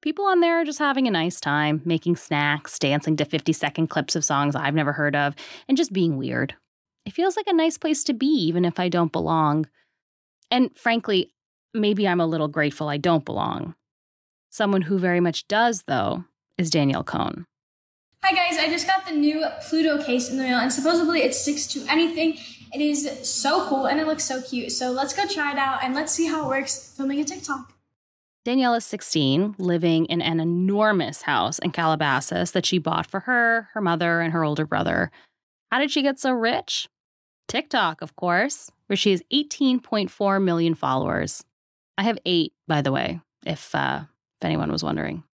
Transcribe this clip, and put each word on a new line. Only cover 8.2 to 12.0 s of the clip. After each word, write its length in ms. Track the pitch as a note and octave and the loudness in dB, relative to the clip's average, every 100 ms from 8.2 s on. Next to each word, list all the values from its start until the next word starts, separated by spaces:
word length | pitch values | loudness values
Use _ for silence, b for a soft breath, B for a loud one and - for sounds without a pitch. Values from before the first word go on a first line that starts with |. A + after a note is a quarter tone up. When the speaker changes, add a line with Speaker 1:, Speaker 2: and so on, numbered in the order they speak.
| C4 | 2
Speaker 1:
even 400 | D4+ E3 E3+ F3 | 2 2 2 0
if 120 | E3+ | 0
I 120 | F3+ | 0
don't 200 | F3 E3 | 2 0
belong. 560 | E3+ D#3+ D#3+ D#3 D3 D#3 _ _ _ _ _ _ _ _ | 0 0 2 2 2 -2 _ _ _ _ _ _ _ _
And 260 | B3 B3+ - | 0 0 0
frankly, 560 | - A#3 - G3 - _ _ _ _ | -2 0 2 0 0 _ _ _ _
maybe 340 | A#3 G#3 G#3 | -2 0 2